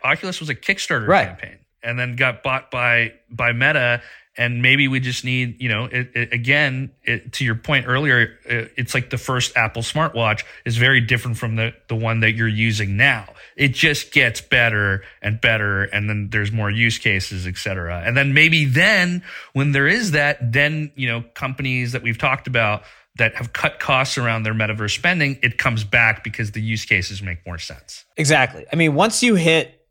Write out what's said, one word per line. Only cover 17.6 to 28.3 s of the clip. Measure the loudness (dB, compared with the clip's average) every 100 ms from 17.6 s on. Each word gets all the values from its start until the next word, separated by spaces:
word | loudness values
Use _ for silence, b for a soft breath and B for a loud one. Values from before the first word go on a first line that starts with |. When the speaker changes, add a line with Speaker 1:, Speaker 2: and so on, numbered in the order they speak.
| -6 -6 -6 -4 -2
Speaker 1:
And | 0
then | 2
maybe | 4 6 4
then, | 2 4 4 4 2 -2 B B B
when | -2 0
there | 2 2
is | 2 2
that, | 2 2 0 0
then, | 2 2 0 -6 -6
you | -4
know, | -4 -8
companies | -10 -8 -6 -4 -2 -2
that | -4
we've | -4 -2
talked | -2 -2 -2
about | 0 0 -2 B B B -2
that | -2 -2
have | -8
cut | -4 -4 -4
costs | -2 0 0 -2
around | -2 -2
their | -2
metaverse | -2 -2 -2 -4 -2
spending, | -2 0 -2 0
it | -2 0
comes | -2 -2
back | 0 2 4 2
because | -4 -8 -8
the | -6
use | -4 -4 -2
cases | -2 -2 -8
make | -10 -10 -10
more | -12
sense. | -12 -16 -18 -20 _ -4
Speaker 2:
Exactly. | 2